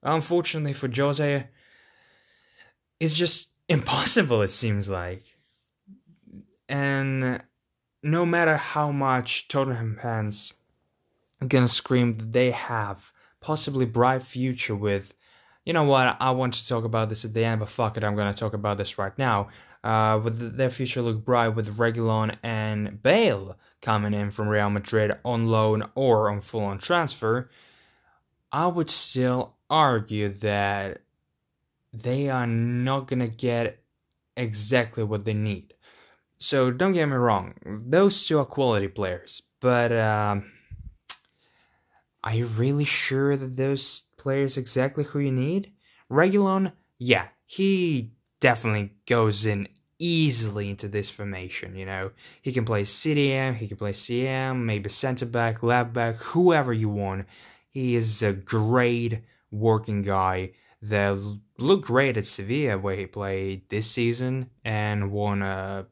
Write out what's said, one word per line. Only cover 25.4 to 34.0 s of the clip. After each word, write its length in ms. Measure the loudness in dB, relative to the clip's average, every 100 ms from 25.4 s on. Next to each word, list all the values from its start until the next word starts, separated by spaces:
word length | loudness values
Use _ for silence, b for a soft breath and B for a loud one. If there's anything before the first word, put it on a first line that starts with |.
| 2
loan 420 | 4 4 2 -2
or 360 | 0 4 4 4
on 120 | -2
full-on 360 | -6 -4 -4 -6
transfer, 720 | 0 0 0 -2 0 0 -2 b b b b b b b _ _ _
I 140 | -2 0
would 240 | 0 -2
still 680 | -2 -2 0 0 0 -4 _ _
argue 580 | 4 6 4 0 -2 -2
that 720 | -2 0 2 2 0 -4 -8 _ _ _ _ _ _ _ _ _
they 360 | -10 -4 -2 0
are 180 | 0 0
not 600 | 0 0 0 0 -2 -2
gonna 220 | -2 -2
get 540 | -2 -2 0 -2 -6 _ _